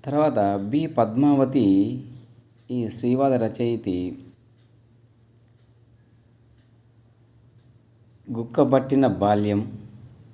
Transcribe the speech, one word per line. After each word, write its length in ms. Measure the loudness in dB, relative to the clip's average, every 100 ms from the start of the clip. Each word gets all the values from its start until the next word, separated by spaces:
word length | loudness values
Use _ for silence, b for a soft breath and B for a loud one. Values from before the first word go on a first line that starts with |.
తర్వాత 340 | -2 0 0 2 0 -2 -2
బి 100 | -4 -2 0
పద్మావతి, 680 | 0 2 2 4 2 2 4 4 2 -4 -12 -20 -20 -20 _ _ _ -6
ఈ 20 | -6 -4
శ్రీవాద 380 | -2 2 2 2
రచయిత 440 | 0 -2 -2 -2 -4 -4 -4 -8 -18 _ _ _ _ _ _ _ _ _ _ _ _ _ _ _ _ _ _ _ _ _ _ _ _ _ _ _ _ _ _ _ _ _ _ _ _ _ _ _ -10
గుక్కబట్టిన 760 | -8 -4 0 4 2 2 2 2 2
బాల్యం, 400 | 2 2 2 -2 -4 -12 -18 -20 -20 -20 -20